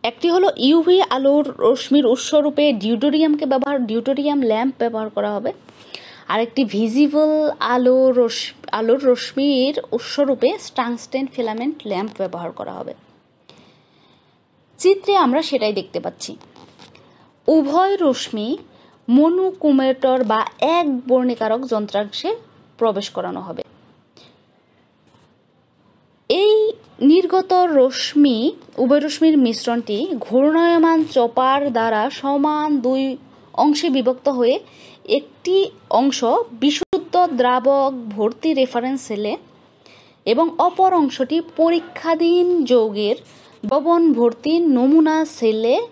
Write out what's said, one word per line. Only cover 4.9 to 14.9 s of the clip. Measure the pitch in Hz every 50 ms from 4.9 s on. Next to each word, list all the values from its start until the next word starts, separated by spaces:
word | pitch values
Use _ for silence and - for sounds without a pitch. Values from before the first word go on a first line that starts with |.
| 233 220 220 214
করা | 208 208 202 208 208
হবে। | 202 220 - 392 - _ - _ - - - - - - - - - - -
আরেকটি | - 214 233 233 - - 277
ভিজিবল | 202 196 202 226 220 220 269 294 285 294 302 311 302 311 311 302 294 - -
আলো | - 226 247 247 254 247 254 262 262 262
রশ-, | 254 247 240 226 226 - - - - _ - -
আলোর | - 208 220 226 233 277 285
রশ্মির | 262 247 240 - - - 269 277 285 277 254 254 277 294 - - -
উৎসরূপে | - 240 - - - - 285 269 269 220 - 269 392 415 - - -
টাংস্টেন | - 247 233 240 226 - - - 262 269 262
ফিলামেন্ট | - - 233 220 214 226 240 285 320 - -
ল্যাম্প | 214 196 180 202 220 - -
ব্যবহার | 196 180 180 175 170 156
করা | - - 101 - 92
হবে। | 92 - - - _ _ _ _ _ _ _ _ _ _ _ - - _ _ _ _ _ _ _ _ _ _ _ _ _ _ _ _ _ _ _ _ _ _ _ -
চিত্রে | - 370